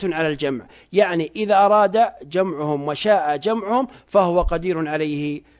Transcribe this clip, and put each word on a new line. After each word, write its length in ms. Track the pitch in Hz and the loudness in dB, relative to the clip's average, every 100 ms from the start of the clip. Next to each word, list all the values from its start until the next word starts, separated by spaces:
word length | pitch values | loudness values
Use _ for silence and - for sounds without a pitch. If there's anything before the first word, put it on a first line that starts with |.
على 240 | 190 160 160 | -2 -2 -2
الجمع، 380 | 143 143 131 92 - _ | -2 -4 -4 -8 -20 _
يعني 400 | 180 196 175 156 - | 0 0 0 -4 -4
إذا 180 | 214 | 0
أراد 580 | 202 202 208 202 220 226 - | 4 4 4 4 2 0 -2
جمعهم 680 | 147 175 190 147 151 147 143 | -6 -2 -2 -2 -2 -2 -4
وشاء 480 | 147 214 202 151 147 | -2 2 2 2 -2
جمعهم 520 | 196 226 196 240 262 - _ | -2 -2 0 -2 -2 -8 _
فهو 360 | 202 180 175 | 2 4 2
قدير 460 | 165 165 180 165 156 | 0 -2 -2 -2 -2
عليه 540 | 156 156 147 147 147 - | -2 -2 -4 -4 -6 -12